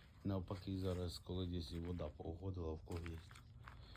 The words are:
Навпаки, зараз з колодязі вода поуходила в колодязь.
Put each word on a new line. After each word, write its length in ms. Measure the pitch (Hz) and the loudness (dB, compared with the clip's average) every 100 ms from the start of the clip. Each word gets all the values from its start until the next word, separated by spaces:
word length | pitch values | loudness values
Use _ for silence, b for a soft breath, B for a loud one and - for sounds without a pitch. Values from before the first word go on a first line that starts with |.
| B B | B B
Навпаки, 540 | 101 95 87 95 - 95 | 2 2 2 -2 2 2
зараз 340 | 92 90 87 | 4 4 2
з 60 | - | 0
колодязі 600 | - 90 90 87 82 85 | 0 2 4 2 0 0
вода 300 | 85 87 78 | 2 2 0
поуходила 640 | - 82 82 95 90 80 | -2 -4 -2 0 2 2
в 80 | 80 | 0
колодязь. 500 | - 85 82 80 - - - - B B B | 0 -2 0 -4 -8 -14 -14 -12 B B B